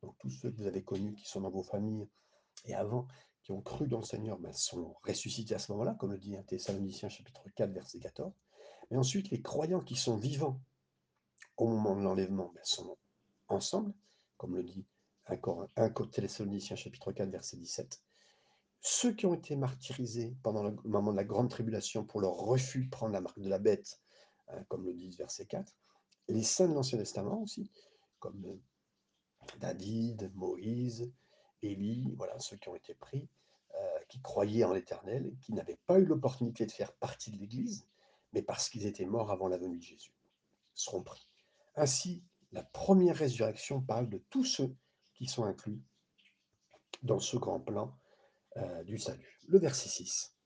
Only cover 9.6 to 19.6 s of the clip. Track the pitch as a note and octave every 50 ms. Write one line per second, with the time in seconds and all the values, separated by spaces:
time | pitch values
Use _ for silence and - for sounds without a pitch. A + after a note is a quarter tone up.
9.6 | D3+ D#3+ F3+ F3+ - - B2+ B2 - - A#2 G#2+ G#2 C3 C3+ C3+ D#3 D3 C3 -
10.6 | - _ _ _ _ _ _ _ _ _ _ _ _ _ _ _ - - _ -
11.6 | A#2 A#2 A2+ A2 G#2+ G#2+ F#2+ G2+ G2 F#2+ F#2+ F#2+ F#2+ F#2 G2 F#2+ F2+ F2 - -
12.6 | - - - - F2 F2+ F2+ - _ _ _ _ _ _ _ _ _ _ G#2 G2
13.6 | - - - G3 A3 G3+ G3+ - _ _ _ _ _ _ _ _ - F#2 F2+ F#2
14.6 | F2+ F2 F2+ F#2+ G2 _ _ _ _ _ _ _ _ - - - - - F2 E2+
15.6 | F#2+ - _ - A2+ A2 A2+ - G#2 - - - G#2 - - - A2 G2 G2+ G2
16.6 | F#2 - G2 - - G2 - - - - G2 - G#2 G2 F#2+ F2 - - - F2+
17.6 | E2+ E2 - - - - - - _ _ _ _ _ - _ _ _ _ _ _
18.6 | _ _ _ _ - - - - - B3 G#3+ - - F#3+ F3 E3+ - - D3+ C#3